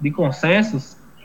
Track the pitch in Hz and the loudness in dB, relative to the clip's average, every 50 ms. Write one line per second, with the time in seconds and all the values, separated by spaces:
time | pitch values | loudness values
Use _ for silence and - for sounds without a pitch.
0 | 147 147 147 - 160 135 135 - 156 160 190 214 220 220 214 135 - - - - | -6 -4 -2 0 -2 -2 -2 0 0 2 2 2 2 0 -2 -6 -6 -10 -16 -20
1 | - - - - | -20 -20 -20 -20